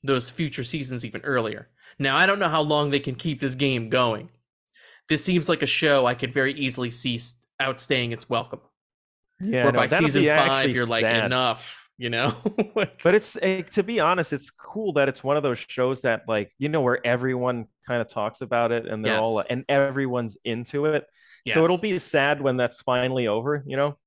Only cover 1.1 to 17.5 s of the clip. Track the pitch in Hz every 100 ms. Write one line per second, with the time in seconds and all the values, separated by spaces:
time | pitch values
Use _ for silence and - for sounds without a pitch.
1.1 | 101 147 127 110 107 - _ - - 135
2.1 | 143 185 202 175 160 151 147 147 139 139
3.1 | 123 165 139 139 131 139 127 117 127 120
4.1 | 107 - _ _ _ _ _ - - -
5.1 | 156 185 175 156 160 139 - 156 139 123
6.1 | 123 127 135 135 147 131 123 123 117 -
7.1 | 117 - - _ - 135 127 - 131 120
8.1 | 113 - 117 - - _ _ _ _ _
9.1 | _ _ - 190 127 120 123 123 170 156
10.1 | 139 151 151 135 135 131 123 117 113 113
11.1 | 117 104 127 127 113 - - - - 120
12.1 | 117 135 - 208 202 214 220 185 - 170
13.1 | 208 214 - 190 190 170 220 190 233 160
14.1 | 180 160 135 - - - 214 214 143 135
15.1 | 127 135 147 143 117 - - 127 131 127
16.1 | 110 - 110 101 - 143 156 127 120 120
17.1 | 120 127 127 123